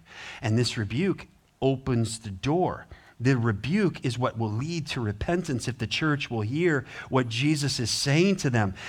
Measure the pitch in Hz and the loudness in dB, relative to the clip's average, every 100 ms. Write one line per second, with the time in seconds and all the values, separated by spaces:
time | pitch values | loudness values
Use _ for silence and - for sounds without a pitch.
0 | - - - - 120 113 120 - 104 117 | -20 -18 -16 -6 0 2 2 -2 -2 0
1 | 190 - - _ _ _ 131 135 135 120 | 0 -2 -8 _ _ _ 0 0 0 0
2 | 110 - 107 95 131 170 170 - - - | 0 -4 -10 -6 0 2 0 -2 -10 -20
3 | - - 120 127 117 107 127 202 185 - | -20 -2 2 4 2 0 0 2 2 0
4 | 139 120 123 113 110 107 151 170 135 135 | -4 -2 -2 0 -2 -2 -4 -4 -4 -4
5 | 110 101 - 175 170 123 - 120 139 - | -2 -2 0 0 0 -4 -4 -4 -4 0
6 | 156 143 - 117 107 147 175 143 - - | 0 0 -2 -2 -2 2 2 2 -2 -10
7 | - 127 123 113 147 156 139 - 113 - | -2 0 0 0 2 2 0 0 -2 0
8 | 143 131 196 190 143 117 101 90 | 2 4 4 4 2 4 2 0